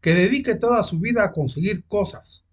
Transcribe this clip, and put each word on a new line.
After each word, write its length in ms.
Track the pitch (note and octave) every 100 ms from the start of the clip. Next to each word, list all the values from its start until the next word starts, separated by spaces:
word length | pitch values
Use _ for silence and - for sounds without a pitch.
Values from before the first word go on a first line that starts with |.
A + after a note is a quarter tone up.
que 140 | E3
dedique 400 | F3 F3+ C4+ B3+
toda 280 | A3 A#3 A#3+
su 180 | G3 E3
vida 240 | G#3 A#3
a 80 | G3+
conseguir 520 | - C3+ C#3+ F3+ G3 -
cosas 580 | G#3 G3 - - - _